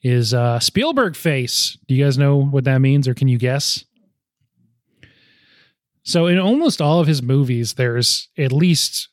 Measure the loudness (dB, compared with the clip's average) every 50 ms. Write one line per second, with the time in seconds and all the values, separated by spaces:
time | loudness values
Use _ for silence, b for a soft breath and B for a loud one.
0 | 0 0 0 0 0 0 0 0 0 0 -2 -2 -4 -2 -2 -2 -2 0 0 0
1 | -2 -2 -4 -4 -4 -2 -2 -2 -4 -4 -4 -4 -4 -6 -6 -12 _ _ 0 2
2 | 2 2 2 2 2 2 2 2 0 0 0 0 0 2 2 2 2 2 2 2
3 | 0 0 -2 0 0 0 2 0 0 -2 -2 -2 -4 -4 -6 -8 -10 _ _ _
4 | _ _ _ _ _ _ _ _ _ _ _ _ _ _ _ _ _ _ _ b
5 | b b b b b b b b b b b b b b b b _ _ _ _
6 | _ -4 0 0 2 2 2 2 2 2 0 2 2 0 0 0 0 2 2 2
7 | 2 2 0 0 0 0 0 0 0 0 0 -2 -4 -6 -4 -2 -2 -2 0 0
8 | 0 0 -2 -4 -6 _ _ -4 -2 0 2 2 2 2 2 2 0 -4 -6 -10
9 | -12 -12